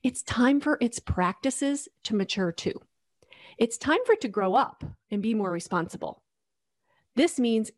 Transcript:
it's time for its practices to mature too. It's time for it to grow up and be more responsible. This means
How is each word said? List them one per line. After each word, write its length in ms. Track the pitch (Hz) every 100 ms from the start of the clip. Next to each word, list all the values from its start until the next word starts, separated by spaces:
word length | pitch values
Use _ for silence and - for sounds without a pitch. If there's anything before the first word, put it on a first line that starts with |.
it's 220 | 254 -
time 380 | - - 247 285
for 160 | 294 302
its 180 | 240 -
practices 920 | - - 180 190 269 - 277 285 - _
to 120 | - 214
mature 380 | 190 - 180
too. 200 | 170 175 - - _ _ _ _ - - -
It's 200 | 226 -
time 220 | 262 339 494
for 80 |
it 80 | 427
to 80 | 233
grow 260 | 196 190 220
up 280 | 269 - - - _
and 100 | 208
be 120 | 220
more 180 | 220 196
responsible. 720 | 170 - 180 165 - - - _ _ _ _ _ _ _ _ _ -
This 220 | 330 -
means 340 | 240 226 220